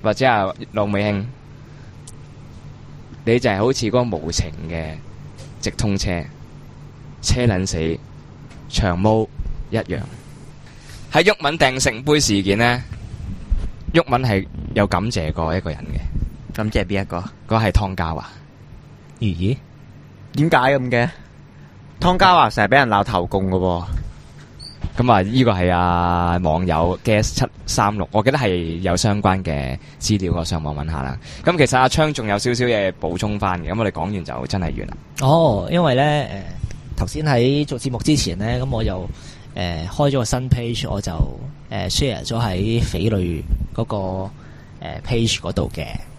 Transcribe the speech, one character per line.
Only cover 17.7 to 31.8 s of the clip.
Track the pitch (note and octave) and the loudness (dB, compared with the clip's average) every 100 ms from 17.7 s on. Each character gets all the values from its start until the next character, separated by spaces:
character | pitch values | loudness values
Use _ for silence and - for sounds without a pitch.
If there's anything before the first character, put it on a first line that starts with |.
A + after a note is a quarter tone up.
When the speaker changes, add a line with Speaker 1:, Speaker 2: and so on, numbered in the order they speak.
Speaker 1:
湯 | - G2+ F#2+ | 2 0 -2
家 | E2 | -4
驊。 | D#2 - - - - - - - - - - | -4 -8 -16 -20 -20 -20 -20 -20 -20 -20 -6
Speaker 3:
咦？ | A2 E2 F#2 C#3 - - - - - - - | -4 0 -2 -2 -6 -20 -20 -20 -20 -20 -10
Speaker 2:
點 | - D#3 | 0 4
解 | D3+ | 6
噉 | B2+ C#3 B2+ | 6 2 2
嘅？ | A#2+ A#2+ - - - - - - - - - | 0 0 -4 -18 -20 -20 -20 -20 -20 -20 0
湯 | F3 F3+ | 2 6
家 | F#3+ F3 | 6 8
驊 | B2 | 6
成 | A2+ G#2 | 4 6
日 | |
畀 | C3+ | 6
人 | B2+ | 6
鬧 | G2+ | 4
投 | G2+ G2 F2+ | 4 0 2
共 | G2 F#2+ | 0 2
㗎 | F#2 | 2
喎。 | F#2 F2 E2+ - - - - - - - - - - - | 2 0 -2 -6 -6 -12 -20 -20 -20 -18 -18 -8 -8 0
Speaker 1:
噉 | B2 | 4
啊， | G#2+ | 6
呢 | F#2+ B2+ | 6 4
個 | A#2+ | 4
係 | F#2+ F2+ | 4 4
啊， | F2 F2 F2 F2 F2 F2 F2 | 4 4 4 2 2 2 2
網 | F2 D#2+ F2+ | 2 2 2
友 | D#2+ E2+ F2+ | 2 2 0
Gas | - G#2 A2+ - | 2 2 2 0
七 | B2+ - - | -2 -2 -4
三 | - G#2 G#2 | 2 2 2
六， | F2 | 0
我 | G#2 | 2
記 | G#2+ | 2
得 | C#3+ | 2
係 | A#2 F2+ E2 E2 | 0 0 -2 -4
有 | F#2 F2+ | 0 2
相 | A2 G2+ | 2 2
關 | G#2 F#2+ | 2 0
嘅 | F2+ D2 C2 C2+ - - | -2 -4 -4 -8 -12 -10
資 | - G#2 | -2 0
料， | F#2 E2+ | 0 -2
我 | |
上 | E2 E2+ | -2 -4
網 | D2+ D2 | -4 -6
搵 | D2+ | -4
下 | D#2 | -4
啦。 | C2+ C2 - - | -6 -8 -12 -4
噉 | - F3 | 0 4
其 | C#3 | 4
實 | |
阿 | B2+ | 6